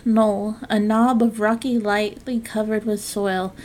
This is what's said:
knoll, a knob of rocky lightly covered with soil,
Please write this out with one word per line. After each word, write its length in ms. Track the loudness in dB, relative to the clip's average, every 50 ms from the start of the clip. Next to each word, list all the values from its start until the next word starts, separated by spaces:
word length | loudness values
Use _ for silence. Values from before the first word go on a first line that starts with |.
| -2
knoll, 500 | 2 4 4 4 4 2 0 -2 -4 -6 -8 -4 -2
a 100 | 0 0
knob 420 | 2 2 4 4 4 4 4 4
of 200 | 2 2 2 0
rocky 360 | 0 0 0 0 -2 -2 -2
lightly 600 | 0 0 0 0 0 0 -2 -6 -8 -8 -6 -4 -4
covered 460 | -4 -4 -4 -4 -2 -2 -2 -2 -2
with 160 | -2 -4 -4
soil, 520 | -4 -6 -4 -2 -2 0 0 -2 -4 -6 -8 -14